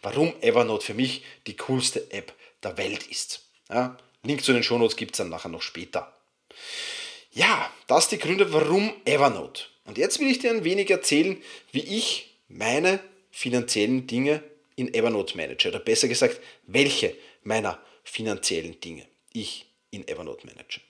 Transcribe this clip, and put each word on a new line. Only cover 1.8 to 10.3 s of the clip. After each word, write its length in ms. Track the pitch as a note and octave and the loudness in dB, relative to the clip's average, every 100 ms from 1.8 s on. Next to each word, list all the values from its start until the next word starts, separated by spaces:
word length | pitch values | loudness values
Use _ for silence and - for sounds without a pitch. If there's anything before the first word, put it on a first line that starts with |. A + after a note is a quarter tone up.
| B2+ - - | 0 -4 -8
App 220 | G2+ - - - _ | -12 -12 -20 -20 _
der 120 | G#2 F#2 | -10 -6
Welt 300 | F#2+ G#2 - | -6 -6 -8
ist. 360 | - - - _ _ _ | -8 -8 -10 _ _ _
Ja? 280 | A#2 B2+ B2+ _ _ | -2 -2 -6 _ _
Link 180 | - C#3+ | -4 -2
zu 100 | - | 4
den 120 | B2 | 4
Shownotes 320 | A2+ A#2+ A2+ - | 4 4 2 2
gibt's 220 | - - | -6 -4
dann 100 | F2+ | -6
nachher 220 | E2 F#2+ | -6 -8
noch 120 | E2 | -10
später. 500 | - - - - - _ _ _ _ - - - - - - - - | -10 -10 -6 -6 -6 _ _ _ _ -18 -14 -10 -10 -10 -12 -16 -16
Ja, 400 | - D3 G#2+ G#2+ - - | 0 2 2 -2 -10 4
das 220 | C#3+ D#3+ | 4 4
die 100 | G#3 | 0
Gründe, 340 | D3 F#3+ F#3+ | -2 2 4
warum 400 | D#3 D#3 F#3 G#3+ - | 4 4 4 2 -2
Evernote. 600 | - C#3+ C#3 G#2+ C#2 - - _ | 0 4 4 4 -8 -12 -14 _
Und 140 | - A2 | -14 -2
jetzt 200 | F3 - | 0 2
will 80 | |
ich 140 | C#4 | 2